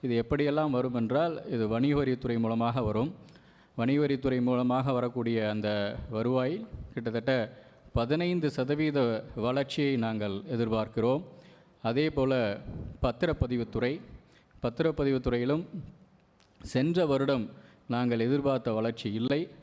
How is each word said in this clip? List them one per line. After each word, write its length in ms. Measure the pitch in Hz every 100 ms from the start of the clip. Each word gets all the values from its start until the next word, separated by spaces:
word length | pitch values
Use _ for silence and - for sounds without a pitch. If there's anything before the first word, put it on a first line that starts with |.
இது 120 | 135 117
எப்படியெல்லாம் 520 | 117 147 147 147 151 127
வரும் 220 | 127 123
என்றால், 360 | 113 131 170 160 -
இது 100 | 123 107
வணிக 220 | 113 135 143
வரித்துறை 360 | 131 123 120 117
மூலமாக 380 | 113 113 117 123 110
வரும். 220 | 107 139 185 - - - - - -
வணிக 180 | 120 143
வரித்துறை 360 | 147 135 135 127 123
மூலமாக 420 | 123 123 127 135 127
வரக்கூடிய 400 | 123 123 117 117 107
அந்த 160 | 107 104 104 101 - - 110
வருவாய் 400 | 117 127 127 185 226 - -
கிட்டத்தட்ட 400 | - 117 113 120 131 110 - - - - -
பதினைந்து 540 | 120 151 175 180 151 135
சதவீத 420 | 135 147 156 143 120 113 - - 113
வளர்ச்சியை 500 | 131 135 - 143 135 113
நாங்கள் 300 | 110 104 98 - 117
எதிர்பார்க்கிறோம். 680 | 117 110 107 113 117 139 185 - - - - _ 113
அதே 180 | 120 156
போல 180 | 147 131 131 110 101 - - - -
பத்திரப்பதிவுத்துறை, 920 | 131 - 170 151 127 123 113 113 123 160 - - - - _ -
பத்திரப்பதிவுத்துறையிலும் 1000 | 123 117 165 151 139 131 127 120 123 156 196 185 - - - _ _ _ _ _
சென்ற 440 | - 131 147 170 165
வருடம் 340 | 135 135 135 104 - - - -
நாங்கள் 300 | 120 123 117 117
எதிர்பார்த்த 460 | 143 139 131 117 110
வளர்ச்சி 300 | 113 113 113 107
இல்லை. 180 | 120 143 170 -